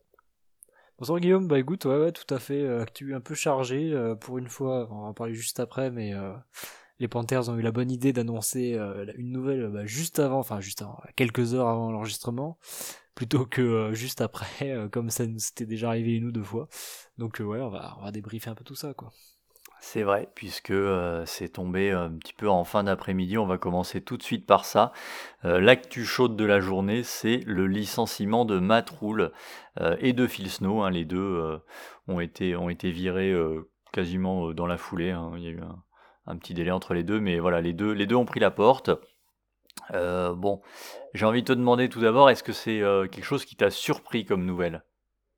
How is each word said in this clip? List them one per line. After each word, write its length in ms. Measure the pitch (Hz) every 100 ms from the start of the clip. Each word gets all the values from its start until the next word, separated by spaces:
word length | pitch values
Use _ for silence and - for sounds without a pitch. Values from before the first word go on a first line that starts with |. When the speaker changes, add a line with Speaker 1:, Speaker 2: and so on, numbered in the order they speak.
| _ _ _ _ _ _ - _ _ -
Speaker 1:
Bonsoir 220 | 123 175
Guillaume, 280 | 175 190 185
bah 120 | 139
écoute, 260 | 131 190 135
ouais, 120 | 143
ouais, 120 | 165
tout 220 | 165 -
à 60 | 135
fait, 240 | - 143
euh, 180 | 139 117
actu 320 | 110 - 139
un 80 | 135
peu 140 | 117 151
chargé, 580 | 156 135 123 135 160
euh, 220 | 143 113 107
pour 240 | - 127
une 80 | 123
fois, 400 | - 135 127 110
on 120 | 107
va 60 | 104
en 40 |
parler 220 | 104 117 113
juste 240 | 113 -
après, 320 | 117 - 135
mais, 240 | 120 107 98
euh, 180 | 98 110 - - - - _ -
les 100 | 120
Panthers 420 | 120 117 131 117
ont 80 | 117
eu 40 |
la 100 | 113
bonne 200 | 113 127
idée 200 | 127 135
d'annoncer, 600 | 123 117 113 - 131 123
euh, 320 | 117 101 98 101
la, 80 |
une 180 | 123 123
nouvelle, 360 | 127 135 135 110
bah, 180 | 104 104
juste 320 | 127 165 -
avant, 220 | 139 135
enfin 220 | 123 104
juste 200 | 98 -
avant, 180 | 101 - - -
quelques 380 | 123 127 117
heures 140 | 127 117
avant 240 | 113 113
l'enregistrement, 680 | 110 110 101 117 120 151 - - - - - _
plutôt 320 | - 120 139 123
que, 160 | -
euh, 320 | 123 113 110
juste 280 | 110 127 -
après, 500 | 113 - 104 - 139
euh, 180 | 127 104
comme 220 | 120 117
ça 160 | - 117
nous 100 | 110
c'était 300 | - - 110
déjà 220 | 110 117
arrivé 260 | 117 117 113
une 100 | 120
ou 60 |
deux 120 | 117
fois. 260 | 98 113 156 - - - - -
Donc, 200 | 117 -
euh, 40 |
ouais, 160 | 104 110
on 100 | 127
va, 280 | 92 90 -
on 40 |
va 80 | 101
débriefer 380 | 104 104 110 117
un 60 | 110
peu 80 |
tout 120 | - 135
ça, 200 | 147 -
quoi. 160 | 117 _ - _ _ _ - -
Speaker 2:
C'est 200 | - 110
vrai, 260 | 101 101 - -
puisque, 340 | 98 - -
euh, 540 | 95 98 92 87 85 85
c'est 240 | - 87
tombé 400 | - 90 92 98
un 220 | 92 85
petit 220 | 80 -
peu 140 | - 107
en 160 | 90
fin 200 | 87 107
d'après-midi. 560 | 101 95 - 92 90 110
On 80 | 98
va 100 | 92
commencer 420 | 92 87 87 95
tout 160 | - 123
de 60 |
suite 240 | - 113 -
par 180 | 95
ça. 280 | - 104 120 - - - - -
Euh, 160 | 87 90
l'actu 460 | 113 127 - 123 107
chaude 300 | - 123 107
de 100 | 107
la 140 | 101
journée, 420 | 95 95 98 113
c'est 360 | 120 - 110 127 113
le 180 | 92 95
licenciement 800 | 101 101 - 110 - 101 113 113
de 140 | 95
Matt 320 | 95 113 -
Rhule, 400 | - 107 110 82 - - - - -
euh, 180 | - -
et 140 | 131
de 140 | 123 120
Phil 240 | - 98
Snow, 320 | - 95 110
hein. 80 | 98
Les 120 | 87
deux, 140 | 80 90
euh, 400 | 98 87 80 78 - - - - -
ont 120 | 90
été, 360 | 85 - 92 87
ont 140 | 87
été 220 | 85 92
virés, 400 | 85 92 90 95
euh, 400 | 90 80 80 - _ -
quasiment, 580 | - 87 92 92 95 82
euh, 40 |
dans 140 | 80 87
la 100 | 85
foulée, 320 | - 87 90
hein. 220 | 87 82 85
Il 40 |
y 60 | 85
a 20 |
eu 120 | 85
un, 200 | 87 90 _ _ _ _ -
un 100 | 87
petit 160 | -
délai 160 | 87 85
entre 240 | 92 -
les 100 | 87
deux, 160 | 87 107
mais 200 | 101 85
voilà, 200 | 87 85
les 140 | 85
deux, 180 | 85 104
les 140 | 104 101
deux 80 |
ont 120 | 123 120
pris 140 | -
la 120 | 98
porte. 400 | - 110 135 - 82 - _ _ _ _ _ _ - - 95
Euh, 400 | 87 90 90 87
bon, 260 | 101 98 - - - - - 98
j'ai 100 | 110
envie 160 | 120
de 60 | 120
te 60 |
demander 360 | 123 123 123 127
tout 120 | 117
d'abord, 280 | 113 123 139
est-ce 140 | 110
que 100 | -
c'est, 300 | 107 117 110
euh, 240 | 101 98 95
quelque 180 | - -
chose 200 | 143 -
qui 100 | -
t'a 160 | 101
surpris 540 | - - - - 120 98
comme 200 | 95 92
nouvelle ? 380 | 87 85 82 _ _ _ _ _